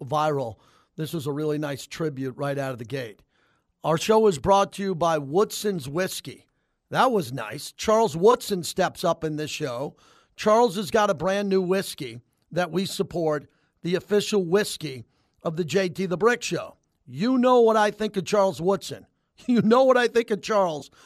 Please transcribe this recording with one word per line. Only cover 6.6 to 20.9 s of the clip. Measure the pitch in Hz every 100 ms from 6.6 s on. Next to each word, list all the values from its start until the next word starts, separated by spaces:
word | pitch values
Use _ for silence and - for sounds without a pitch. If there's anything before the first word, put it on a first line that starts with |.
| _ _ _
That | 147 247
was | 220 120
nice. | 131 107 143 -
Charles | - - 220 226
Woodson | 151 202 247 - 196
steps | 156 - 175 -
up | 175 135
in | 160 151
this | 151
show. | - 147 120 147 - _ _ _ -
Charles | 214 220 247 180
has | 175
got | 220 208
a |
brand | 160 175 196 202
new | 190
whiskey | 180 190 180 - 131 117 - _ _
that | 165 175
we | 165
support, | 196 - 180 - 160 151 - _ _ _
the | 170
official | 175 - 208 202 208
whiskey | 175 196 202 - 151 131 113 _ _ _
of | 170 160
the |
J | 165 190 190
T | 147 190
the | 175
Brick | 214 233
Show. | - 156 92 - _ _ -
You | 127 220 262
know | 247 247
what | 226 220
I | 214
think | - 214 196
of |
Charles | 170 208 196 135
Woodson. | 170 196 - 107 -
<laughs> | _ _ _ -
You | 240
know | 202 240
what | 269 247
I | 240
think | 233 233
of | 208
Charles | - 214 185 151 -